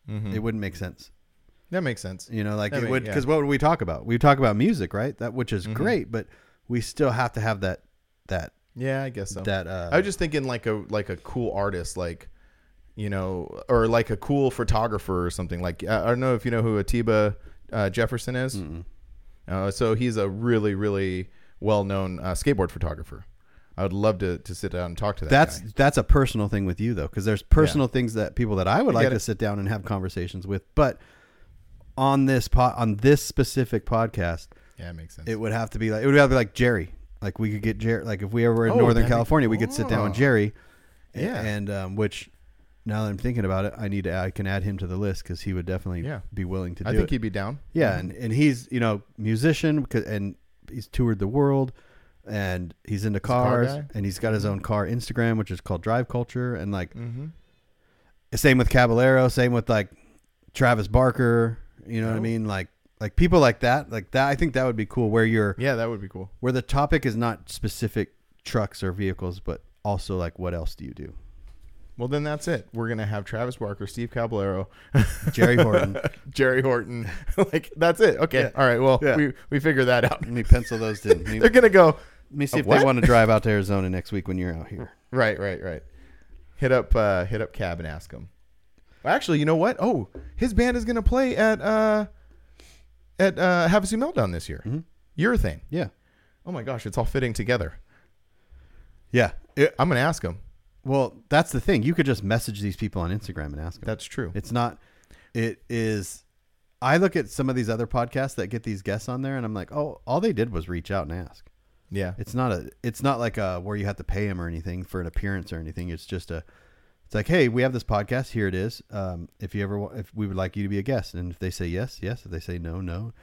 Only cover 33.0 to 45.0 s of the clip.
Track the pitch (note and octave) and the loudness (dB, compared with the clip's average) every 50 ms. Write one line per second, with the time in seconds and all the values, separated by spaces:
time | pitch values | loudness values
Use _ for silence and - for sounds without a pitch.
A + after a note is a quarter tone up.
33 | A2+ C3+ D3 C3+ - - - - B2+ - - C3+ B2 - - G#2+ - - B2 A2+ | 6 6 6 6 4 -2 -2 -2 0 0 2 -2 0 0 0 -4 -2 0 0 0
34 | A2+ A2 - G2+ F2+ E2+ E2+ E2+ - - - - - - _ - E2+ F2 E2+ D#2+ | 0 0 -2 -2 -2 -2 -2 -6 -10 -16 -20 -20 -20 -20 _ -16 -16 -14 -14 -16
35 | D#2+ E2 - - E2 G2 A2+ G#2 A2+ G#2+ A2 A#2 A2+ G#2+ - G#2+ A2+ A2 G#2+ A2 | -16 -18 -18 -12 -8 -6 -6 -4 -2 -2 -2 -2 -4 -4 -4 -4 -2 -2 0 2
36 | A#2+ C#3 C#3 D3 C#3+ C3 C3 B2+ A#2 F#2 - - B2 A#2+ A#2+ F#2+ E2 - - - | 4 6 8 8 8 8 6 4 2 0 0 2 2 4 4 2 -2 -4 -10 -16
37 | - - - - - G2+ - - A2+ G#2+ G#2+ G#2 G#2 A2 G#2+ G#2 A2 A2+ A#2 G2+ | -18 -20 -14 -8 -8 -8 -4 -2 -4 -2 -2 -2 -2 -2 -2 -2 -2 -2 -2 -2
38 | - A2+ G#2 F2+ G#2 F#2+ A2+ A#2+ A#2 A#2+ A2+ A#2 A2+ A2+ - A#3+ - A#2+ A2+ A#2 | -2 -4 -6 -6 -4 -2 0 2 4 4 4 4 4 4 4 4 6 6 6 4
39 | A#2 B2 A#2+ A#2 A#2 - D3+ D#3 C3+ A2 A2 G2 A#2 - - - A2+ - A2+ G#2 | 4 4 4 2 2 4 4 4 4 4 2 2 0 -2 -2 -2 -2 0 0 0
40 | G#2 G2+ F#2 A2 C#3 C#3 B2 A2 G#2 G#2 - - - - _ _ _ - _ _ | 0 0 2 2 4 4 4 4 2 2 -2 -8 -20 -20 _ _ _ -20 _ _
41 | _ _ - - D3 A3 B3+ - A2 G#2+ G#2 G#2 G2+ G2+ G2+ G2 F#2+ F#2 G2 G#2 | _ _ -8 -6 -6 -4 -4 -4 -4 -4 -4 -4 -4 -4 -6 -6 -6 -6 -4 -2
42 | G#2+ G2+ - - - - _ _ _ _ _ _ _ _ _ _ - A2+ G#2 A2 | -2 -2 -2 -6 -16 -16 _ _ _ _ _ _ _ _ _ _ -8 -4 -4 -2
43 | A2 G#2 G2+ F#2+ B2+ B2+ A#2+ A#2 G2+ F#2+ F#2+ F#2+ G2 G#2 - - A2+ G2+ G2+ G2+ | -2 -2 -4 -4 -2 -2 -2 0 0 0 0 0 -2 -4 -6 -6 -6 -4 -4 -4
44 | F#2 F#2 E2+ F#2+ F#2 F#2+ - - G2 F#2+ G2 G2 F#2 G#2 G2 F#2+ F#2+ F2 F2+ F#2+ | -4 -2 -2 -2 -4 -4 -4 -4 -4 -2 -2 -2 -2 -4 -6 -6 -6 -6 -4 -4